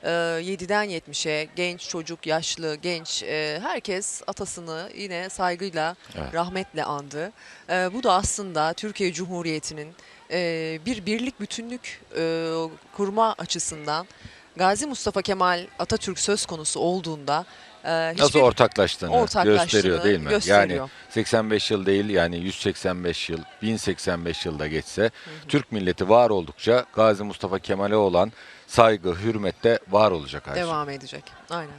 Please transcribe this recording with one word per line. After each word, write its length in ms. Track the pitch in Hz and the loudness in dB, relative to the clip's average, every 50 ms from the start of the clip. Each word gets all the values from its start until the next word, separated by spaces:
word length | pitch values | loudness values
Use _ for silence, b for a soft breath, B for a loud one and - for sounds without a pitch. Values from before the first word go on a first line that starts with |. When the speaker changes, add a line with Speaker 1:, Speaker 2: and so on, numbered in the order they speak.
| - | -2
Speaker 1:
Ee, 80 | - 170 170 170 170 165 165 170 | -2 0 0 0 0 -2 -4 -4
yediden 400 | 180 196 180 175 175 202 208 208 | -6 -6 -8 -4 -2 0 0 0
yetmişe 640 | 208 185 165 - - 143 - - 160 151 151 156 151 - | -2 -4 -8 -8 -8 -8 -6 -4 -2 -2 -2 -4 -6 -4
genç, 340 | - 180 180 175 175 - - | -4 -4 -4 -4 -6 -10 -10
çocuk, 380 | - 180 165 156 170 160 - 160 | -8 -8 -8 -8 -12 -10 -4 -2
yaşlı, 480 | 151 160 160 - - - 160 160 151 | -2 -2 0 -4 -6 -6 -6 -6 -6
genç, 480 | 151 151 175 175 165 160 - - - - | -6 -4 -6 -6 -6 -6 -6 -8 -6 -6
e, 360 | - 135 156 151 151 151 160 202 | -4 -4 -4 -4 -4 -6 -6 -6
herkes 580 | 294 370 277 - - 196 185 208 - - - - - | -6 -6 -6 -6 -4 -6 -4 -4 -6 -8 -8 -8 -10
atasını 640 | 196 - 202 185 - - 175 165 160 160 170 208 - | -8 -8 -8 -10 -10 -12 -10 -10 -10 -10 -10 -12 -12
yine 340 | - 202 196 185 170 180 185 | -12 -10 -8 -8 -8 -8 -8
saygıyla, 680 | - - 190 180 175 175 185 196 165 165 156 160 180 _ B B B - | -6 -2 -2 -2 -2 -2 -6 -6 -4 -2 -2 -2 -4 _ B B B -10
Speaker 2:
Evet. 160 | 78 67 - | -10 -6 -2
Speaker 1:
rahmetle 500 | 165 170 180 180 190 196 196 - 156 147 | -4 -4 -2 -4 -6 -6 -6 -6 -6 -4
andı. 480 | - 147 143 143 143 139 147 160 196 226 B B B B B B B | -4 -4 -6 -6 -10 -10 -8 -8 -10 -10 B B B B B B B
Ee, 200 | 165 185 185 185 180 | 0 0 0 0 -2
bu 100 | 240 247 | 0 2
da 100 | 240 185 | 4 4
aslında 600 | 185 196 - - - 208 190 175 156 151 160 170 | 4 4 0 -4 -4 -6 -4 -2 0 0 0 0
Türkiye 400 | - - 214 202 - 202 175 175 | -2 -6 -8 -4 -2 -2 -2 -2
Cumhuriyeti'nin, 800 | 151 185 180 185 175 170 165 156 156 151 - 156 156 151 156 165 B B B B B B B | -4 -8 -6 -6 -6 -4 -4 -4 -4 -6 -8 -10 -10 -12 -14 -16 B B B B B B B
e, 480 | 156 175 180 170 165 160 160 160 160 160 156 | -2 -2 0 0 -2 -2 -4 -4 -6 -6 -4
bir 200 | 202 254 214 185 | -6 -6 -4 -2
birlik, 340 | 180 214 233 247 254 - _ | -4 -2 -2 -2 -4 -6 _
bütünlük, 600 | 202 202 - - 226 233 240 247 _ - - - - _ - - | -10 -8 -8 -10 -10 -10 -12 -12 _ -14 -16 -16 -18 _ -6 -4
e, 360 | 165 165 165 165 165 165 160 165 165 165 160 156 - - - - | -2 -2 -2 -2 -2 -4 -4 -4 -4 -6 -8 -14 -20 -20 -6 -4
kurma 380 | 202 196 196 214 226 220 208 - | -4 -2 2 2 2 2 2 -2
açısından 680 | - 175 - 175 160 - - 156 151 147 147 156 180 - B B B B B B B B B | -6 -6 -6 -6 -4 -6 -8 -8 -4 -2 -2 -2 -4 -6 B B B B B B B B B
Gazi 320 | - 185 185 196 208 269 302 | 2 2 2 4 2 0 -6
Mustafa 340 | 269 - - 214 196 202 | -6 -4 -4 -2 -2 -2
Kemal 440 | 185 - 196 190 185 180 180 175 175 - - - | -2 -2 0 2 4 2 2 2 -2 -8 -6 -6
Atatürk 400 | 175 - - 220 - - 185 - | -4 -2 -2 -2 -2 -4 -6 -4
söz 260 | - - 202 208 - | 0 0 0 0 -2
konusu 340 | - 180 160 151 - - - | -6 -8 -6 -4 -4 -2 0
olduğunda, 680 | - 170 180 190 175 175 160 151 143 139 143 156 180 B B B B B B B - | 0 0 0 0 -2 -6 -8 -8 -2 0 0 0 -2 B B B B B B B -6
e, 60 | - | -2
Speaker 2:
Nasıl 380 | 165 165 165 165 165 175 143 143 | -2 0 -2 -2 2 4 4 4
Speaker 1:
hiçbir 120 | - 151 | 6 8
Speaker 2:
ortaklaştığını 720 | 135 123 110 - 123 110 - - 101 85 - - - - | 6 6 8 8 6 6 6 4 2 2 2 -4 -4 0
Speaker 1:
ortaklaştığını 520 | - 240 233 208 - 214 - 104 107 202 - | 2 2 2 2 2 2 4 6 6 6 4
Speaker 2:
gösteriyor, 400 | 170 - 107 95 95 87 82 - | 4 4 2 4 4 2 2 4
değil 160 | 101 104 90 | 4 2 2
mi? 100 | 78 73 | 2 0
Speaker 1:
gösteriyor. 500 | - - - 92 98 101 101 92 90 85 | 0 0 4 6 6 6 6 6 2 -2
Speaker 2:
Yani 100 | - - B B B B | -4 -6 B B B B
seksen 420 | - 113 110 - - 113 110 110 | -2 -2 -2 2 2 0 2 2
beş 200 | 110 104 - - | 0 0 0 0
yıl 140 | 110 101 95 | 0 0 2
değil, 240 | 95 98 98 101 107 | 4 4 4 2 2
yani 280 | 101 92 85 85 87 85 | 2 2 2 2 0 -4
yüz 240 | 87 95 95 - | -6 -6 -6 -2
seksen 420 | - 101 92 - - 95 90 90 87 | -2 -2 -2 0 -2 -2 -2 -2 -2
beş 260 | 87 82 - - - | -4 -2 -2 -4 -6
yıl, 100 | 85 80 78 - - - | -6 -8 -8 -12 -14 -6
bin 160 | - 110 113 107 | -4 -2 -2 -2
seksen 480 | - - 92 - - - 90 85 85 | -2 -4 -4 -2 -2 -2 -2 -2 -2
beş 200 | 85 82 - - | -4 -4 -4 -4
yıl 140 | 90 80 73 | -6 -4 -4
da 80 | 73 76 | -4 -4
geçse, 340 | 76 78 73 - - - | -4 -4 -6 -6 -2 0
Speaker 1:
Hı 40 | 101 | 0
hı. 420 | 113 - - - - 156 156 - 151 | 0 0 -4 -18 -16 -16 -16 -10 -2
Speaker 2:
Türk 240 | - 147 131 _ | -2 -2 -2 _
milleti 380 | - 107 95 92 90 - 98 92 | -6 -2 0 0 0 0 4 6
var 200 | 107 117 123 113 | 8 8 8 6
oldukça 560 | 107 98 85 73 71 - - - 113 123 120 - - | 4 0 -2 -4 -10 -6 0 2 4 4 2 0 0
Gazi 300 | - 110 110 107 95 104 | 4 4 4 4 2 -2
Mustafa 360 | 104 92 - - 95 92 98 | -8 -8 -6 -6 -4 -4 -4
Kemal'e 360 | - - 104 95 98 101 104 | -2 -2 -2 -2 0 2 4
olan 360 | 110 104 98 87 87 92 110 113 B B B B B B B | 4 4 4 4 4 2 2 0 B B B B B B B
saygı, 480 | - - 117 113 110 101 85 92 85 | 6 8 8 8 8 4 0 -2 -2
hürmet 480 | 87 101 113 110 110 104 95 - _ - | -2 -2 -2 -2 -2 -2 -4 -4 _ 2
de 160 | 117 117 110 - - | 2 2 2 0 2
var 240 | 92 104 110 107 | 4 6 6 6
olacak 360 | 92 82 73 67 - - - - | 4 2 -4 -6 -10 -10 -8 -6
Ayşe. 140 | 139 175 | -4 -4
Speaker 1:
Devam 280 | 180 170 165 151 147 143 | -2 -2 -2 -4 -4 -4
edecek. 340 | 139 139 135 135 - 143 147 - - - - - | -8 -12 -12 -14 -16 -16 -16 -16 -20 -20 -14 -10
Aynen. 260 | 160 175 160 147 143 | -8 -8 -8 -10 -14